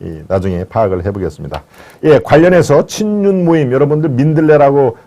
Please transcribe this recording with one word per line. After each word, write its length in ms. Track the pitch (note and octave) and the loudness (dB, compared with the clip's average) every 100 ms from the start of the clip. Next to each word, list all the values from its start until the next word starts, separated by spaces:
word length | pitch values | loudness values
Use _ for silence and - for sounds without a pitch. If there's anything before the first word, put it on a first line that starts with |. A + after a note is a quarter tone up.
이, 220 | E2+ D#2+ D2+ | -16 -14 -6
나중에 360 | F#2+ F#2+ F2 | -4 -4 -6
파악을 400 | F#2 A2+ G#2+ F#2 | -6 -4 -2 -2
해보겠습니다. 580 | G2+ G2 E2+ - C#2+ D2 - - - - | -6 -6 -8 -10 -14 -14 -16 -20 -20 -4
예, 140 | D#3 C3+ | 2 2
관련해서 680 | - D3 F3 F3+ D3 D3 - | 4 2 4 2 2 0 0
친윤 580 | - G#3+ G#3 G3 F#3+ | -4 -4 -2 -2 0
모임, 260 | E3+ E3 C3 | 0 0 0
여러분들 380 | C3 C#3+ D3+ D#3 | 0 0 0 -2
민들레라고, 880 | B2 D3+ D#3 D#3 D3+ C#3 C#3 C3 - | 0 0 2 2 4 4 2 0 -2